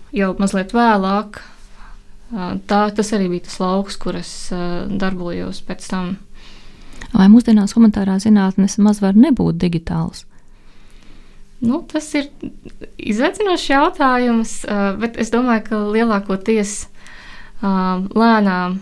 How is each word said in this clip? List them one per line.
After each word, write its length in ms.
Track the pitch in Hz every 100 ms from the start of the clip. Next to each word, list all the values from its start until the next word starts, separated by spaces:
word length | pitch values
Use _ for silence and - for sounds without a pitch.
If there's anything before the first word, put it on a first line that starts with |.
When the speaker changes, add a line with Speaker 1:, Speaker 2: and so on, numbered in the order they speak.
| -
Speaker 1:
jau 220 | - 190 185
mazliet 380 | 196 196 190 233
vēlāk, 640 | 233 208 190 202 214 -
ā, 1080 | - - - - - - - - - 226 180 190 -
tā, 140 | 208 208
tas 220 | 208 208 214
arī 140 | 185
bija 140 | 175 -
tas 140 | -
lauks, 340 | 185 190 196 -
kur 220 | 185 175
es, 140 | 170 - -
ā, 380 | 180 175 175 196
darbojos 720 | 190 190 185 175 180 185 185
pēc 240 | - 185 -
tam. 300 | 190 180 190 - - - - - - - - -
Speaker 2:
Vai 160 | 208 196
mūsdienās 460 | 226 233 214 202 -
humanitārā 400 | 226 208 196 190
zinātnes 560 | 214 214 190 190 196 -
maz 160 | 208 208
var 160 | 196 202
nebūt 400 | 302 233 170 165
digitāls? 640 | 180 165 165 165 - - - - - - - - - - - - - - - -
Speaker 1:
Nu, 160 | 233 294 330
tas 220 | 311 302
ir 160 | 294 285 - - - - - - -
izaicinošs 720 | - 208 302 370 415 349 -
jautājums, 840 | 277 320 - 269 247 247 226 226 - -
ā, 240 | 208 196 196
bet 160 | 233 233
es 160 | 220
domāju, 360 | 233 254 226 220
ka 140 | 214 208 214
lielākoties, 800 | 233 202 202 190 208 220 202 - - - - - - - - -
ā, 180 | 196 190 185 185 190
lēnām 720 | 214 226 226 202 180 180 190